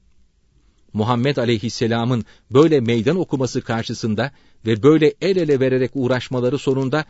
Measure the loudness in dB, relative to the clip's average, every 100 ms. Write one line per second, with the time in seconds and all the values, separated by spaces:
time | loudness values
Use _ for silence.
0 | _ _ _ _ _ _ _ _ _ -4
1 | -2 0 0 0 0 0 -4 -4 -2 0
2 | -2 -2 -6 -20 _ 4 4 4 2 0
3 | 0 -2 -2 -4 -2 -4 -4 -6 -6 -6
4 | -4 -2 -4 -8 _ _ -4 2 4 4
5 | 2 0 -2 0 0 2 2 0 -2 -2
6 | -2 -2 -2 -2 -2 -2 -2 0 0 -2